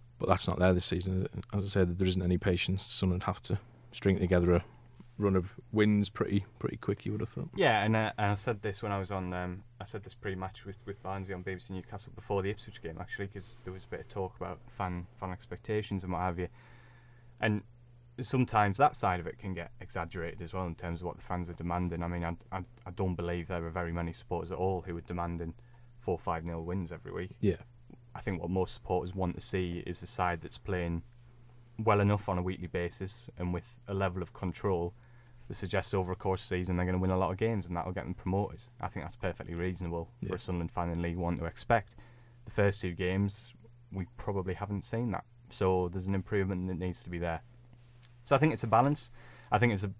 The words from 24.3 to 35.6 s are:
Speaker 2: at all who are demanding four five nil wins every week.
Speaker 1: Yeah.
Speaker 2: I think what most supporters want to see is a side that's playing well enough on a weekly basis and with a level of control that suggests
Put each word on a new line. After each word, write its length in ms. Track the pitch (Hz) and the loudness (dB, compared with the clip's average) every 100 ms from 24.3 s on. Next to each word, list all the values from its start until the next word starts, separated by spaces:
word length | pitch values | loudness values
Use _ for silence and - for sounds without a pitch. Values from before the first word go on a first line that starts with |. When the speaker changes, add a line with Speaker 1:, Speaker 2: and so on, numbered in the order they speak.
| 87 85 | -4 -4
Speaker 2:
at 60 | 90 | -2
all 240 | 95 90 | 0 0
who 160 | 90 85 | -4 -8
are 40 | |
demanding 520 | - 87 87 85 82 - - - - - | -6 -4 -2 -4 -6 -10 -18 -20 -20 -8
four 180 | 104 85 | -2 -2
five 260 | - 82 | -2 -4
nil 200 | 85 82 | -4 -4
wins 280 | 82 95 82 | -2 -2 -4
every 200 | 82 92 | -8 -8
week. 240 | 90 92 - | -6 -8 2
Speaker 1:
Yeah. 180 | 104 - - - - - - - | 2 2 -6 -20 -20 -20 -16 -8
Speaker 2:
I 40 | |
think 200 | 104 87 | -4 -4
what 80 | 85 | 0
most 240 | 92 90 | 2 0
supporters 400 | - - 90 92 | -2 -2 0 0
want 220 | 92 90 - | -2 -2 -2
to 60 | |
see 420 | - 95 90 87 - | -2 -2 -2 -4 -6
is 160 | 87 | -6
a 60 | 90 | -6
side 340 | - 90 85 | 0 0 0
that's 160 | 76 - | -6 -10
playing 460 | - 90 85 85 - - - - - - - - | -4 -2 0 -2 -4 -16 -20 -20 -20 -20 -14 0
well 220 | 110 104 | 4 6
enough 280 | 101 101 101 | 6 4 2
on 80 | 90 | 0
a 40 | |
weekly 260 | 92 - 87 | 0 -4 -4
basis 640 | 90 87 - 92 - - - | -2 -2 -4 -8 -8 -12 -4
and 160 | 90 | -2
with 260 | 87 - - - | -2 -6 -14 -6
a 60 | |
level 280 | 98 95 90 | 0 0 0
of 120 | 87 | -6
control 600 | - 92 - 101 87 87 - - - - - - | -4 -4 -2 0 2 0 -6 -18 -20 -20 -18 -10
that 80 | |
suggests 380 | - | -6